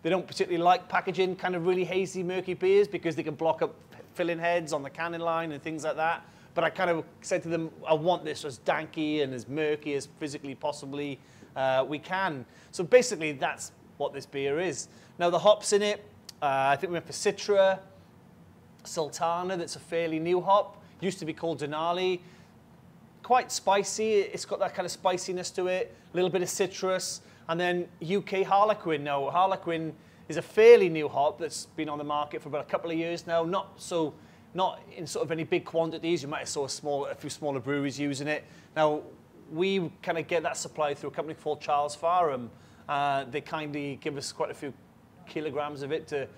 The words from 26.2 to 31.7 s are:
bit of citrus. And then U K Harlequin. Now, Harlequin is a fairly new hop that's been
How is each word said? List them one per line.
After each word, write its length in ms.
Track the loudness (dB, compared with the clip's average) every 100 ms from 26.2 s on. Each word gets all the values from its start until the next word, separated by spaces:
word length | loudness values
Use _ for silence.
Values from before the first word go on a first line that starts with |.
| 0
bit 100 | 0
of 80 | -2
citrus. 720 | -2 -2 -2 -2 -2 -2 -10 -14 -16 -6
And 120 | -2
then 280 | 0 0 -4 -8
U 240 | -2 -2
K 180 | 0 0
Harlequin. 600 | 4 6 6 4 0 -2
Now, 260 | 0 -2 0
Harlequin 640 | 2 2 2 -2 -4 -4 -10 -18 -20 -8
is 80 | -8
a 40 |
fairly 480 | -2 8 12 12 10
new 180 | 2 0
hop 300 | 2 2 0
that's 300 | -6 -6
been 220 | -10